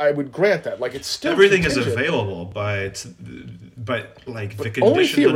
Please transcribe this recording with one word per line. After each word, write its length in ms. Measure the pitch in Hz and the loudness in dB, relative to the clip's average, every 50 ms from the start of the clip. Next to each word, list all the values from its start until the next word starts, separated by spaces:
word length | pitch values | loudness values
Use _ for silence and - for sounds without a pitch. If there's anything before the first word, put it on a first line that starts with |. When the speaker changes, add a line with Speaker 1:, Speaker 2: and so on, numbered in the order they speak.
Speaker 1:
I 100 | 147 147 | 2 2
would 220 | 147 143 139 131 120 | 2 0 -2 -6 -2
grant 320 | - 180 208 190 165 - | 0 2 2 2 2 -2
that. 160 | 120 117 113 | -6 -6 -6
Like, 140 | 127 127 127 | -6 -6 -6
it's 120 | 139 - | -8 -10
still 260 | - - - - 311 339 | -8 -8 -4 -4 0 4
Speaker 2:
Everything 320 | - - 403 196 185 170 | 6 6 6 6 4 2
is 100 | 156 131 | 0 0
Speaker 1:
contingent. 260 | 131 120 110 98 110 | -2 -2 -2 -2 -2
Speaker 2:
available, 460 | 131 165 160 123 107 98 95 87 87 | -2 0 0 -2 -2 -4 -6 -8 -10
but, 580 | 95 101 107 104 104 101 98 98 98 95 - - - - - - - - - - 120 110 - 107 92 - | -10 -8 -6 -4 -4 -4 -4 -6 -6 -8 -10 -14 -16 -16 -18 -18 -18 -16 -16 -16 -18 -18 -18 -20 -20 -16
but, 400 | 123 117 107 120 117 110 - - - - | -12 -8 -6 -4 -6 -6 -8 -18 -18 -14
like, 300 | - 120 110 104 101 104 | -12 -10 -8 -8 -8 -8
the 140 | 107 - 113 | -8 -8 -6
Speaker 1:
But 120 | 107 127 - | 0 2 4
only 240 | 214 285 359 370 | 6 6 6 4
Speaker 2:
conditions 200 | 294 - 294 294 180 - | 2 4 4 4 6 6